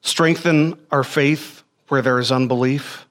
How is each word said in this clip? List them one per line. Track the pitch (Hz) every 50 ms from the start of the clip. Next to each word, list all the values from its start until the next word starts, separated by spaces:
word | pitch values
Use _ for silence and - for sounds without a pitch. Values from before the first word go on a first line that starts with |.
Strengthen | - - - - 165 160 165 165 - 175 160 151 151 165 170 - - _
our | - 139 131
faith | - - 151 143 143 156 147 - - - - _ _ _ _ _
where | _ 139 135
there | 120 131 127
is | 123 120 117
unbelief. | 131 127 131 120 127 120 127 127 135 143 135 - - - - _